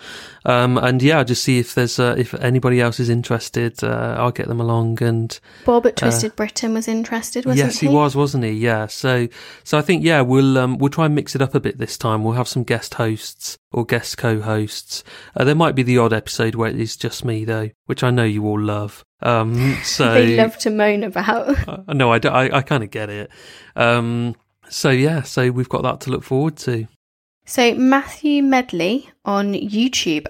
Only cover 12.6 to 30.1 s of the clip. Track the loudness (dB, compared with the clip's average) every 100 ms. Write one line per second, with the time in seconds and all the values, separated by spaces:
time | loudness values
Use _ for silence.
12.6 | -2 -4 -4 -4 -4 -4 -10 -14 -14 -14
13.6 | _ -6 -2 -2 -4 -4 -2 -2 -2 -4
14.6 | -4 -8 -12 -14 -14 -20 -14 0 2 4
15.6 | 2 2 4 4 4 2 -4 -2 -2 0
16.6 | -4 -2 -6 -6 -8 -6 -6 -4 -4 -4
17.6 | -6 -10 -10 -2 0 2 2 0 -2 -2
18.6 | -2 -4 -6 -12 _ _ 0 2 2 0
19.6 | 0 -2 -4 0 4 6 6 4 2 2
20.6 | -2 2 2 2 -2 -4 -2 -2 0 0
21.6 | -2 -10 -4 2 4 4 2 2 2 0
22.6 | 0 -2 -2 -8 -8 -8 -12 -16 -20 -20
23.6 | -16 0 2 2 0 -2 -4 -6 _ _
24.6 | -14 -2 2 4 2 0 -2 0 0 0
25.6 | -4 -2 -2 -4 -6 -6 -2 -2 -2 -4
26.6 | -6 -6 -8 _ _ _ _ _ -6 0
27.6 | 2 4 2 2 -2 -4 0 2 2 2
28.6 | 0 -2 -2 -2 -6 _ -4 -2 -2 -4
29.6 | -4 0 0 0 -2